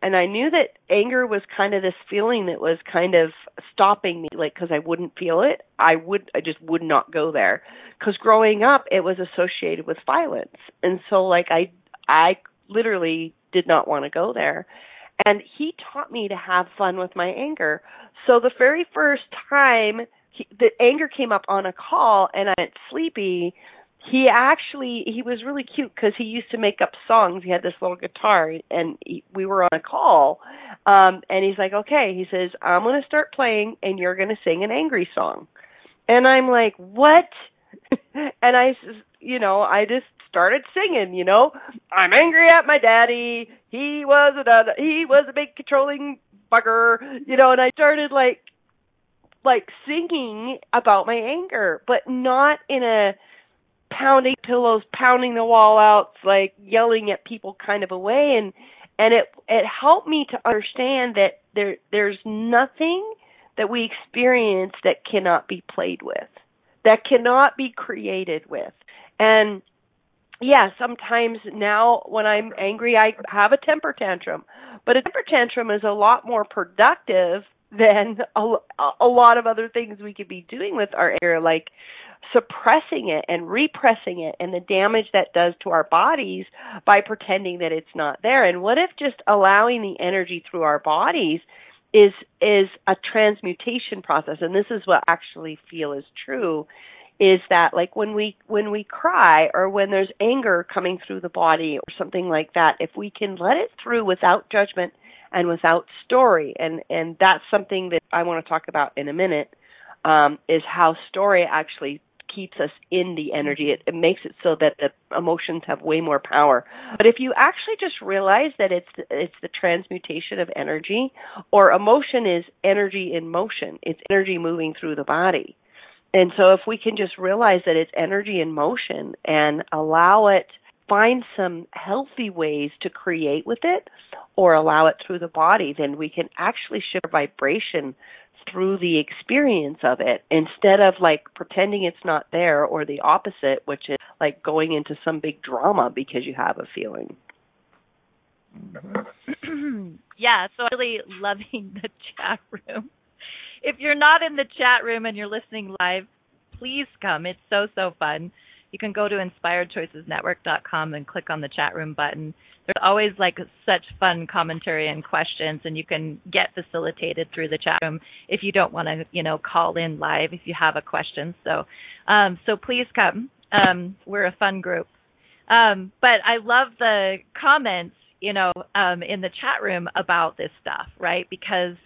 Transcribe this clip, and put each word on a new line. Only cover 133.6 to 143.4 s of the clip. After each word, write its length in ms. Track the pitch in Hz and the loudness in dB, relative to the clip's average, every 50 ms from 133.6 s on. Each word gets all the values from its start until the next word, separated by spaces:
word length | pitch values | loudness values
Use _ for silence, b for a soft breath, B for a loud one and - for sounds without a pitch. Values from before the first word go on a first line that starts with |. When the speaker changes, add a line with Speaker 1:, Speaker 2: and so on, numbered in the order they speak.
| - | -2
Speaker 1:
it 260 | 330 359 - - B B B B B B B B B _ | -2 -2 -2 -4 B B B B B B B B B _
or 180 | - 190 180 160 | 2 4 6 6
allow 320 | 156 156 160 156 151 160 | 6 4 4 4 4 4
it 100 | 160 151 - - | 4 2 0 -6
through 120 | - 185 175 | -12 -10 -10
the 100 | 170 170 | -10 -8
body, 460 | - 156 156 170 196 220 190 143 143 | -2 0 4 4 4 4 2 -2 -6
then 220 | - 156 139 139 147 | -4 -6 -6 -6 -8
we 100 | 156 151 | -10 -8
can 200 | - - 165 - - - | -8 -8 -10 -8 -10 -8
actually 440 | 165 196 233 - - - - 214 185 - - | -6 -6 -6 -6 -10 -10 -10 -10 -8 -8 -8
shift 120 | 185 - | -8 -6
our 60 | 165 | -4
vibration 840 | - 160 143 143 _ - 135 135 135 - - - - 170 147 135 131 b b b b b b b b _ _ - | -2 -2 -2 -4 _ -4 -2 -2 -2 -2 -4 -6 -6 -8 -8 -8 -10 b b b b b b b b _ _ -12
through 260 | - 180 185 190 196 190 | -6 -4 -2 -2 -2 -2
the 200 | 175 175 165 151 | -2 0 0 0
experience 800 | 151 - - - - - 226 269 294 277 226 175 151 139 151 - - | -2 -4 -8 -16 -8 -4 -2 0 2 2 0 0 -2 -4 -6 -2 -2
of 160 | 139 - - | 0 0 0
it 240 | - 117 120 - - _ | 0 -2 -2 -2 -2 _
instead 520 | 160 160 160 160 - - - 202 190 202 | 0 0 0 -2 -4 2 4 6 6 6
of, 140 | 202 190 185 - | 6 4 4 4
like, 220 | 185 165 156 151 - - _ | 2 2 2 2 -2 -10 _
pretending 500 | - 175 - - - 185 202 208 202 190 | -16 -16 -8 -4 -2 -2 0 -2 -2 -4
it's 200 | 175 170 _ - | -6 -6 _ -4
not 220 | 185 160 151 - - - | -4 -4 -4 -4 -4 -2
there, 320 | 165 175 170 156 143 147 | 0 2 2 2 2 0
or 200 | - - 160 151 | 0 -2 -4 -6
the 160 | 151 143 139 | -6 -8 -2
opposite, 640 | - - 156 196 - 202 180 - | 0 2 2 2 0 -4 -10 -6